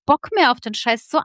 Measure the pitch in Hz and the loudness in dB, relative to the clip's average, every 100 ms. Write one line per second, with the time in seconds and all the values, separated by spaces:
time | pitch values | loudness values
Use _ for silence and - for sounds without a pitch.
0 | - 294 - 427 294 247 - 214 - 226 | -2 -2 -2 2 2 2 -4 -6 -2 -2
1 | - 311 | -2 -2